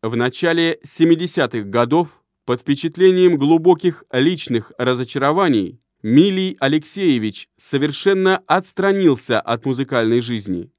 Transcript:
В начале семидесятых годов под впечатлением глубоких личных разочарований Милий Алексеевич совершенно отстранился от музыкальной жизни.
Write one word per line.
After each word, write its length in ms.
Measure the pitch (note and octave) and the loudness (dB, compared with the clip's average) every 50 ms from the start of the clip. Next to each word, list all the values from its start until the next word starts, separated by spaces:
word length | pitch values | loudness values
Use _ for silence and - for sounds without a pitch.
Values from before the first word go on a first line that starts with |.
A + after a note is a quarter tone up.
| - | -6
В 120 | A2+ A#2+ | -4 -2
начале 640 | A#2 B2 B2+ B2+ - - E3+ E3 E3+ E3 E3 E3 - | -2 -2 -2 -2 -2 -2 0 2 2 0 0 -2 -6
семидесятых 880 | - D3 - - E3 E3+ E3 D#3+ F3 E3+ - F3 C#3+ - - A#2 G#2 G2 | -10 -20 0 2 2 2 2 0 -2 -6 -2 -2 -2 -2 -2 -6 -8 -2
годов 540 | G2 A#2+ A#2+ A#2+ C#3+ E3+ F3 D3+ _ _ _ _ _ _ _ | 0 0 2 2 2 0 0 -2 _ _ _ _ _ _ _
под 160 | - B2 A#2+ | -4 -4 -4
впечатлением 760 | _ - C#3+ C#3 - E3 - E3+ F#3 F#3 F#3 F3+ F#3 F3+ E3+ | _ -4 -4 -2 -2 -8 0 4 4 4 6 6 4 4 2
глубоких 680 | D3 C3+ C#3+ E3 E3 D#3+ F3+ F3+ D#3 - F3 D#3 - - _ | 2 2 2 2 4 4 4 2 4 2 -2 -2 -4 -14 _
личных 640 | - B2+ C3 E3 F3+ D#3 - - B2+ A2+ A2 - - | -2 0 0 0 -2 -4 -6 -4 -4 -4 -4 -8 -8
разочарований 1000 | - B2+ B2+ B2+ A#2+ B2+ A#2+ - C#3 C3 C#3 D#3 F#3 G3 E3+ C3 A2 F#2+ F2 A2+ _ _ _ _ _ | -2 -2 0 0 -2 -4 -8 -6 -2 -2 0 0 2 2 2 2 0 -2 -4 -10 _ _ _ _ _
Милий 540 | - G#2+ A#2+ C#3 F3+ G3+ F#3+ F#3 F#3+ F#3 F#3 _ | -4 4 4 6 6 4 2 0 -2 -4 -4 _
Алексеевич 920 | C3+ C3+ D3 D#3 D3 - - F#3+ G3 F3 C#3 A#2+ G#2+ G#2+ G#2+ - - _ _ | -2 0 0 -2 -4 -6 -8 -2 0 0 2 2 -2 -4 -6 -8 -20 _ _
совершенно 840 | _ - - - C#3 C#3 D3+ C#3+ - - G3 G3 F#3+ F#3+ F#3+ F#3+ F#3 _ - | _ -12 -6 -4 -2 -2 -2 -4 -2 0 0 0 2 2 0 0 -2 _ -2
отстранился 920 | D#3 F#3 F#3 - - - F#3+ G3 G3 G3 F#3+ E3 C3+ A#2+ - - A#2+ G#2+ | -2 -2 -2 -6 -8 -4 -2 0 0 2 2 2 2 2 -2 -2 -2 -2
от 240 | - - A#2 A#2 - | 0 -2 -6 -4 -4
музыкальной 540 | C#3 C3 B2 C#3 - C3+ B2 A2+ E3 A#2 B2 | -6 -4 -4 -4 -2 -2 0 0 2 0 0
жизни. 540 | A#2 A#2 A#2+ A2 G2 G2 F#2 F2 F2 - _ | 0 -2 -6 -8 -6 -6 -8 -8 -8 -12 _